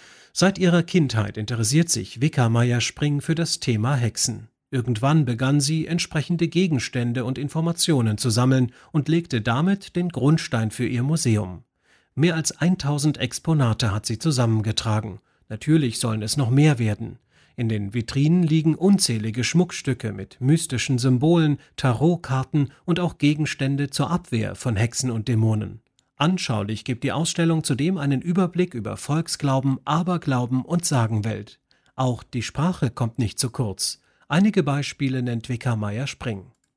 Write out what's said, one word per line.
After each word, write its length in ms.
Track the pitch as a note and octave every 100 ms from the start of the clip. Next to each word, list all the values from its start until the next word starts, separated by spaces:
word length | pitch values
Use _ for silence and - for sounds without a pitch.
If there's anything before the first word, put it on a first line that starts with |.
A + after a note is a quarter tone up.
| - - -
Seit 260 | - F#3 F#3+
ihrer 240 | F3+ E3+
Kindheit 540 | E3+ F#3 C#3+ A2+ G2+ G#2+
interessiert 520 | G#2+ A#2 A2 C#3+ E3+
sich 320 | - F#2+ -
Vika 280 | D3 - A#2
Meier-Spring 720 | A#2 A#2+ A#2+ - - D3 C#3+
für 140 | -
das 260 | D#3+ E3 -
Thema 360 | - A2 A#2 C#3+
Hexen. 520 | A#2 - - G#2+ A2 _ _
Irgendwann 540 | C3+ A#2+ A2+ C3+ D#3
begann 360 | B2+ A#2+ C3 D3
sie, 280 | C#3 D#3+ D#3
entsprechende 580 | E3+ - D#3+ - E3+ E3
Gegenstände 760 | E3+ F#3+ C#3 - B2+ A#2+ A#2+
und 120 | B2 C3
Informationen 840 | C#3 D#3+ E3 E3+ - D3 A2+ G#2+
zu 120 | B2+
sammeln 400 | A2 B2 C3+ A#2+ - -
und 160 | D#3 C3
legte 320 | D#3+ E3+ B2
damit 560 | G#2+ A#2+ F3 G3 - -
den 140 | F3
Grundstein 600 | D3+ C3 D#3+ - A#2 A2
für 160 | - B2+
ihr 160 | B2
Museum. 640 | C3 D#3+ B2 G#2+ F#2+ F2+ - _ _ _ _
Mehr 220 | - E3 D#3+
als 160 | -
eintausend 680 | - F3 F#3 C#3 D3 D3+ C#3+
Exponate 760 | B2 - - D#3 B2 A2 A2+
hat 140 | G2+ -
sie 120 | A2
zusammengetragen. 1000 | E3 C3 A#2 A2 G#2+ A2+ A2+ G#2+ G#2+ F#2 _ _ -
Natürlich 500 | G#2+ - D#3+ C3+ A2+
sollen 240 | A#2+ A2
es 140 | G#2+ D3
noch 140 | A#2+
mehr 280 | C3 D3+ B2+
werden. 400 | A2+ G2+ A2 - _ _ _ -
In 120 | A#2
den 240 | A2 G2+
Vitrinen 520 | A#2+ A2+ C#3 D3 F3+
liegen 320 | E3 D#3+ D#3 D3+
unzählige 680 | F#3 G3 - A2+ G#2+ A2
Schmuckstücke 680 | A#2+ E3 F3+ - - B2 A2+
mit 280 | G2 F#2+ -
mystischen 580 | B2+ D#3+ - B2 - C3
Symbolen, 600 | C3 B2+ D3+ E3+ D#3 C#3+ -
Tarotkarten 1000 | - C3+ A2+ D#3 E3+ - C3 C3 D#3 C#3 -
und 160 | - F3+
auch 180 | F3 -
Gegenstände 720 | D3 D3+ D3 - C3+ C#3 C#3
zur 200 | - C#3+
Abwehr 440 | E3+ - A#2 G#2
von 220 | G2 B2+ G2+
Hexen 340 | A#2 - B2+
und 160 | A2+ G#2+
Dämonen. 540 | A2+ A2 G#2+ G2+ G#2 _ _ _ -
Anschaulich 680 | D3+ F#3 - A2+ G2+ A2
gibt 180 | - A#2+
die 100 | C#3
Ausstellung 520 | A2 E3 - E3 D#3+
zudem 340 | - C3+ D3+ F#3+
einen 240 | C#3+ C3+
Überblick 520 | E3+ F3 F3+ F3 F3+
über 220 | A#2+ G#2 G#2
Volksglauben, 840 | - D3+ D#3+ - C#3+ C3+ C3+ C3
Aberglauben 760 | - D3+ F3 F3 - C3 B2 B2+
und 200 | - E3+
Sagenwelt. 720 | - C#3 A2+ A2 G#2 G#2+ G#2+ - _ _ _ -
Auch 260 | C3 B2+
die 200 | - B2
Sprache 480 | A2 - D#3+ F3+ B2+
kommt 280 | - A#2 -
nicht 200 | A2 -
zu 120 | B2
kurz. 500 | - A#2 F#2 - - _ _ -
Einige 340 | D3 G#3 G3
Beispiele 600 | D3 C#3 C#3 - C#3 C3
nennt 260 | B2 A#2 -
Vika 280 | B2 B2+ A2+
Meier-Spring. 680 | G#2 G#2 C#3 - B2+ G2 F#2 _ _